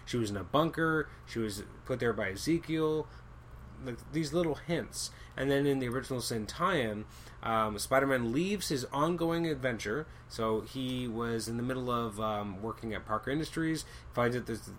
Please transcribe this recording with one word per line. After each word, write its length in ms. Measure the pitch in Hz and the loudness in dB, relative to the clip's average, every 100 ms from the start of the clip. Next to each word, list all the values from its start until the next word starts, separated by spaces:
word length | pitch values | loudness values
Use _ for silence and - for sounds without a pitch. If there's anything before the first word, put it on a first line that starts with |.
| - | -2
She 100 | 123 | 0
was 120 | 107 | 2
in 80 | 101 | 0
a 60 | 87 | 2
bunker, 640 | 143 160 160 165 156 - - - | 4 4 2 2 2 0 -8 -8
she 140 | 117 | -2
was 240 | 110 101 - - - | -2 -4 -8 -10 -4
put 140 | 127 | 0
there 140 | 120 | 2
by 160 | 107 98 | 2 0
Ezekiel, 800 | 98 147 165 156 160 156 156 - - - - - - - - 131 | 0 2 2 2 2 2 2 -2 -10 -18 -18 -16 -16 -14 -10 -8
like, 120 | 117 - | -8 -4
these 180 | 151 151 | -2 0
little 220 | 165 165 135 | 2 2 0
hints. 560 | - 165 101 - - - - - | -2 -2 -2 -6 -6 -8 -10 -2
And 160 | 135 | 2
then 160 | 139 143 | 4 4
in 100 | 135 | 4
the 80 | 120 | 2
Original 300 | 127 - 127 | -2 -2 -2
Sin 260 | - 113 104 | 0 -2 -2
tie-in, 580 | - 180 170 113 104 107 - - - | 0 2 4 2 -2 -6 -12 -16 -6
um, 340 | 113 113 107 104 | 0 2 2 0
Spider-Man 540 | - 131 139 131 117 | 4 6 6 4 4
leaves 360 | 135 190 202 - | 2 2 0 0
his 160 | 139 123 | -2 0
ongoing 600 | 139 156 175 165 165 165 | 2 2 4 2 2 2
adventure. 600 | 139 127 110 104 131 156 - - | 2 0 0 -2 -2 -4 -12 -10
So 320 | - 110 110 | -2 2 2
he 460 | - 131 127 127 123 | 0 -4 -2 -2 -2
was 400 | 110 117 113 110 | -2 0 0 -2
in 100 | 117 | -2
the 60 | |
middle 280 | 123 131 123 | -2 0 0
of, 280 | 120 117 107 | 0 0 0
um, 400 | 110 104 104 95 | 0 0 -2 -4
working 320 | 110 107 113 98 | -6 -6 -6 -6
at 100 | - | -2
Parker 240 | 107 127 | -2 0
Industries, 560 | 147 151 160 160 156 - - - - | -2 -2 -2 0 -2 -4 -12 -4 2
finds 200 | 120 123 | 2 2
out 120 | 113 | -2
there's 240 | 110 - | -6 -8